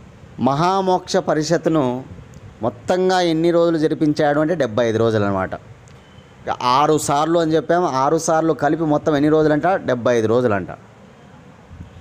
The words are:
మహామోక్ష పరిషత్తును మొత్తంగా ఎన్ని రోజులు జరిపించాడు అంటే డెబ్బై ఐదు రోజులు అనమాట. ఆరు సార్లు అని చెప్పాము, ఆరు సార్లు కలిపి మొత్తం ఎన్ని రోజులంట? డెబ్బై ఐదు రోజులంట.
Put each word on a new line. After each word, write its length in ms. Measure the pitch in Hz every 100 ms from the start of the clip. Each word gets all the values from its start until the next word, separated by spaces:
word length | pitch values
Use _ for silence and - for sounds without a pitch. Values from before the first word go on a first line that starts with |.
| - - - -
మహామోక్ష 760 | 123 139 175 190 185 180 - 185
పరిషత్తును 840 | 175 151 151 165 175 160 127 127 131 - - - - -
మొత్తంగా 600 | 123 - - 185 185 185
ఎన్ని 300 | 175 160 170
రోజులు 260 | 170 170 165
జరిపించాడు 640 | 151 139 151 147 147 147
అంటే 160 | 156 175
డెబ్బై 340 | 123 107 120
ఐదు 80 | 107
రోజులు 280 | 113 110 101
అనమాట. 240 | 98 92 85 - - - - - - - - 117 -
ఆరు 340 | 123 127 151 151
సార్లు 420 | - 143 156 170
అని 160 | 160 156
చెప్పాము, 320 | 131 170 175
ఆరు 300 | 131 143 160
సార్లు 360 | 175 160 160
కలిపి 300 | 151 147 156
మొత్తం 320 | 160 147 156 143
ఎన్ని 140 | 151
రోజులంట? 380 | 156 156 151 170
డెబ్బై 500 | 185 127 123 120 120
ఐదు 100 | 107
రోజులంట. 400 | 120 123 101 82 - - - - - - - - - - - - -